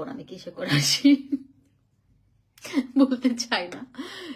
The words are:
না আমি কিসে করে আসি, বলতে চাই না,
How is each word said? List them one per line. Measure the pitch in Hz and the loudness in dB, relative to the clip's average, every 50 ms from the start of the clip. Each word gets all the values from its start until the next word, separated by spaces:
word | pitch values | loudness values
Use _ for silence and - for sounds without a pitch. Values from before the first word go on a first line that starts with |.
| 156 | -8
না | 131 139 | -8 -10
আমি | 139 160 - | -12 -14 -14
কিসে | 180 180 - - - | -16 -14 -14 -16 -10
করে | - 185 - 147 143 | -8 -4 0 0 2
আসি, | 143 - - - - 277 285 269 - - - - - - - _ _ _ _ _ _ _ _ _ _ _ _ _ _ _ _ _ _ _ _ - - - - 294 254 - - 277 | 2 2 0 4 8 6 6 6 4 -2 -4 -6 -6 -10 -20 _ _ _ _ _ _ _ _ _ _ _ _ _ _ _ _ _ _ _ _ -18 -16 -4 -4 -2 -4 0 4 4
বলতে | 269 254 262 240 - 254 233 - - | 4 4 4 0 0 0 0 0 -4
চাই | - 247 196 180 180 180 | -4 -2 -4 -4 -6 -10
না, | - 262 - - - 302 359 - - 381 330 277 | -14 -14 -16 -14 -14 -14 -12 -12 -14 -14 -14 -14